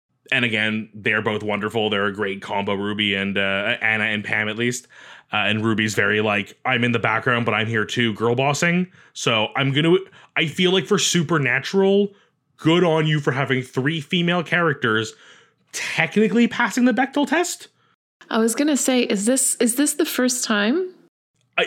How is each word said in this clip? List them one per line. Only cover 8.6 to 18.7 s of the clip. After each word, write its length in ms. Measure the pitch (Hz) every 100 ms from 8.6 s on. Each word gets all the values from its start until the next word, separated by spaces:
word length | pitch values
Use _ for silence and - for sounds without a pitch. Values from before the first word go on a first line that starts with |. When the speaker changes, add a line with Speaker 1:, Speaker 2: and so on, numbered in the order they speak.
| 175 175 180 - -
Speaker 1:
So 360 | - 135 113 - 131
I'm 160 | 135
gonna, 240 | 135 165 185 - - - -
I 100 | 160
feel 240 | 165 180
like 160 | 190 190
for 120 | 208
Supernatural, 1160 | - 180 147 160 127 131 - 196 196 202 202 - _ _ _ _
good 260 | 156 175
on 220 | 175 156 156
you 100 | 151
for 140 | 147
having 280 | 131 139 131
three 400 | 123 135 139 165
female 440 | - 180 170 175
characters 680 | - 175 170 - 117 110 110 - - - _ _ _
technically 760 | - - - 160 202 220 226 233
passing 380 | - 214 254
the 80 | 247
Bechdel 320 | 226 269 285 285
test. 420 | 320 349 - - _ _ _ _ _ -
Speaker 2:
I 80 | 220
was 160 | 226
gonna 220 | 262 302